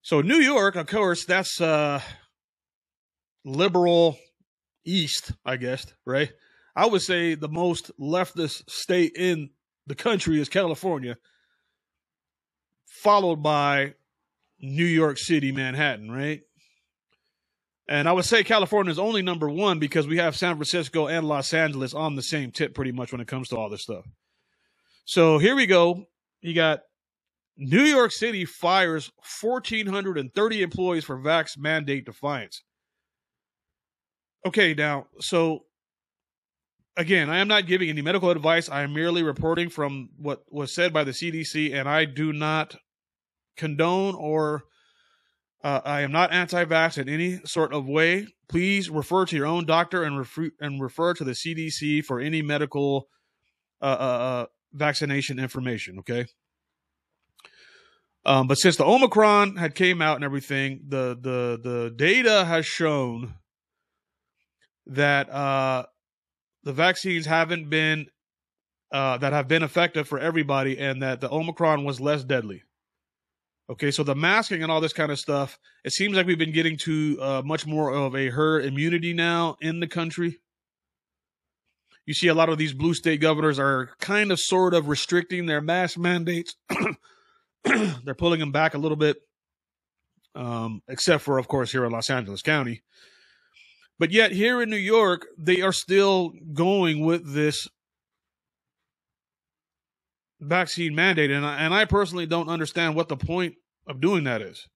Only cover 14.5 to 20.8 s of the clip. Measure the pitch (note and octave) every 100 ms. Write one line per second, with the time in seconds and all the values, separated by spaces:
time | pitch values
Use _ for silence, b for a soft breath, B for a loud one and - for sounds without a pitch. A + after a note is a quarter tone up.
14.5 | _ C3+ C#3 E3+ D#3+ D#3 C3+ - D#3+ C#3
15.5 | C3+ C3 C3 D3 A2+ G#2+ B2 C#3+ D#3 _
16.5 | _ _ _ _ _ _ _ _ _ _
17.5 | _ _ _ - D3 D#3 F3+ F3 A3+ G3
18.5 | A3 F#3 G#3 F#3 D#3 G#3 A3 F#3 E3+ D3+
19.5 | D3+ G#3 E3+ D3+ E3 C#3+ E3 E3+ C#3+ F3+
20.5 | D#3+ D3 F3